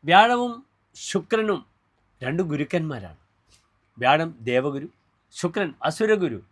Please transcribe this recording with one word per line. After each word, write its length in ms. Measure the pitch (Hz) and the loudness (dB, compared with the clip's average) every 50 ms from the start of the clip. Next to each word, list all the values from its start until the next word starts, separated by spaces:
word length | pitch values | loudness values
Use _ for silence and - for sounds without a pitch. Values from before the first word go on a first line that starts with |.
| - | 2
വ്യാഴവും 440 | 147 170 196 220 240 247 240 247 247 233 233 - _ _ _ _ _ _ | 6 6 8 8 6 4 0 0 -4 -6 -10 -16 _ _ _ _ _ _
ശുക്രനും 640 | - - - - 190 160 _ 233 220 220 214 196 147 117 _ _ _ _ _ _ _ _ _ _ _ 127 | -16 -12 -4 -4 -4 -2 _ -2 -2 0 0 -2 -4 -6 _ _ _ _ _ _ _ _ _ _ _ -6
രണ്ട് 180 | 127 147 170 190 165 | -6 -4 -2 -2 -2
ഗുരുക്കന്മാരാണ്. 680 | 147 139 147 143 - 175 160 156 143 117 98 87 78 _ _ _ _ _ _ _ _ _ _ _ _ _ _ _ _ 113 | -2 -4 -4 -2 -2 -4 -4 -4 -8 -10 -12 -14 -18 _ _ _ _ _ _ _ _ _ _ _ _ _ _ _ _ -2
വ്യാഴം 280 | 120 127 147 156 165 165 160 - 113 120 | 2 4 4 4 2 -4 -8 -10 -6 0
ദേവഗുരു, 380 | 120 127 131 147 139 139 143 175 _ _ _ _ _ _ _ _ _ - | 0 0 0 0 -4 -6 -10 -12 _ _ _ _ _ _ _ _ _ -6
ശുക്രൻ 300 | - 175 170 214 196 160 135 _ - | -6 -4 -2 -2 -4 -4 -6 _ -4
അസുരഗുരു. 520 | 147 160 - 220 214 220 208 180 151 117 - - _ | -4 -2 0 2 2 2 2 2 -4 -4 -6 -12 _